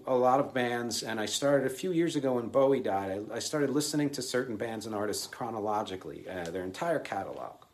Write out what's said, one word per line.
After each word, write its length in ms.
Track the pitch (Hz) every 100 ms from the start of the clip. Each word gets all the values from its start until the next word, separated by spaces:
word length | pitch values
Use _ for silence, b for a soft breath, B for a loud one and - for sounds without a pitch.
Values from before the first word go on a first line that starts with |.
| -
a 80 |
lot 260 | 127 127 135
of 140 | 139
bands, 480 | 135 120 120 120 107
and 180 | 120 113
I 60 | 107
started 400 | - 139 143 131
a 80 |
few 180 | - 190
years 240 | 165 170 147
ago 180 | 135
when 140 | 123 113
Bowie 320 | 123 135 135
died. 460 | 110 98 98 98 104
I, 60 | 113
I 20 |
started 300 | - 151 139
listening 400 | 131 147 151 143
to 120 | 139
certain 340 | - 123 127 104
bands 300 | 117 113 110
and 80 |
artists 320 | 107 104 92 -
chronologically, 1000 | - 123 113 104 104 107 95 82 - -
uh, 180 | 90
their 180 | 85 92
entire 380 | 92 95 170 156
catalog, 520 | - 101 90 - 62 - -